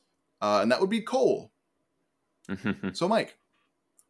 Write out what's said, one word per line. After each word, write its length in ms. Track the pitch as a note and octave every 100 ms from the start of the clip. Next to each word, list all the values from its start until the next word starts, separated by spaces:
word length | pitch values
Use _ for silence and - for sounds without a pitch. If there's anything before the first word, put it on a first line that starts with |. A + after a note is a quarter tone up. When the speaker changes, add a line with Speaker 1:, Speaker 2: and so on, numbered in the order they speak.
| _ _ _ -
Speaker 1:
Uh, 180 | G#2 G#2
and 100 | G#2
that 100 | B2
would 80 | F#3
be 120 | A3+
coal. 500 | - C4 B3+ - - _ _ _ _ _ _ _ _ _ -
Speaker 2:
<laughs> 440 | F#2+ G#2+ G2 F#2+
Speaker 1:
So, 160 | F2+ F3
Mike, 280 | A3 A2+ - _ _ _ _ _ _